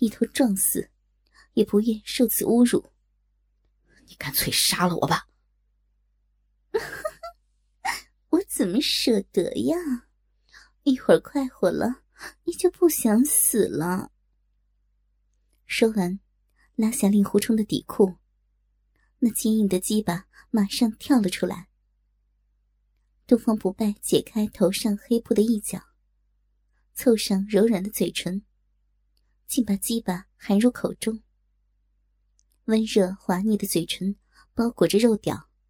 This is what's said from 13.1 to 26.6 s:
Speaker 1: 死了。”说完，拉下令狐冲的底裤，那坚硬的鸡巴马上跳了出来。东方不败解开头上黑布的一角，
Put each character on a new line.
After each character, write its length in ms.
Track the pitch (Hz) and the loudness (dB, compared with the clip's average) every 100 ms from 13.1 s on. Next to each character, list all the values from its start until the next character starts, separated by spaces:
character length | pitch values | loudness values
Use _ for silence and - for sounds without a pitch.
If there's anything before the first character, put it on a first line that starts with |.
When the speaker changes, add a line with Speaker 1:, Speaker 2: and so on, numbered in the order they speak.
| 214 | 4
Speaker 1:
死 440 | 294 - - 226 - | 2 2 0 2 0
了。” 440 | 135 170 185 - _ _ _ _ _ _ _ _ _ _ _ _ _ _ _ - | 0 -2 -4 -6 _ _ _ _ _ _ _ _ _ _ _ _ _ _ _ -6
说 240 | - 226 | 0 2
完， 260 | 214 175 196 _ _ _ _ _ | 2 -2 -4 _ _ _ _ _
拉 160 | - 220 | -2 -2
下 180 | 247 196 | 2 2
令 140 | 208 | 4
狐 160 | 196 208 | 4 0
冲 160 | - | 0
的 100 | 220 | -2
底 180 | 208 151 - | 0 -4 -4
裤， 300 | - 190 - _ _ _ _ _ _ _ _ _ - | 0 0 0 _ _ _ _ _ _ _ _ _ -2
那 120 | 233 | -2
坚 240 | - 220 220 | 0 0 2
硬 100 | 202 | 2
的 100 | 185 | 0
鸡 220 | - 214 | -2 -2
巴 260 | 214 175 - _ - | -2 -4 -8 _ -6
马 160 | 220 196 | -2 -2
上 240 | - 226 | 0 -2
跳 280 | - - 262 | -2 0 2
了 80 | 190 | 2
出 160 | - | -2
来。 240 | 180 180 - _ _ _ _ _ _ _ _ _ _ _ _ _ _ _ - | -6 -6 -14 _ _ _ _ _ _ _ _ _ _ _ _ _ _ _ 2
东 120 | 233 | 2
方 200 | - 214 | 2 0
不 120 | 190 | -2
败 200 | - 214 208 | -2 -4 -4
解 220 | - 170 | 0 0
开 240 | - 214 214 | 0 -4 -4
头 260 | - 185 | 0 0
上 240 | 202 220 202 | 0 -2 -4
黑 240 | - 233 | -2 -2
布 140 | - | 0
的 80 | 208 | 2
一 180 | 220 220 | 2 0
角， 220 | - 185 - _ _ _ _ _ _ _ | -4 -12 -12 _ _ _ _ _ _ _